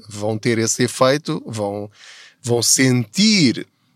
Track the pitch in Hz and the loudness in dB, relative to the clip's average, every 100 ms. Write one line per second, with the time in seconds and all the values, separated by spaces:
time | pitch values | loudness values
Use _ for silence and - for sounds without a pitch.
0 | - 104 104 110 123 113 113 - 123 - | -16 -8 -6 -4 -2 0 -2 -2 -2 2
1 | 131 147 - 156 294 110 101 101 104 - | 2 2 -4 -8 -8 -6 -6 -6 -10 -16
2 | - - - _ 117 120 113 - 131 123 | -20 -20 -20 _ -2 0 0 2 2 2
3 | 117 - 214 208 135 87 - _ _ | 0 0 2 4 2 2 -6 _ _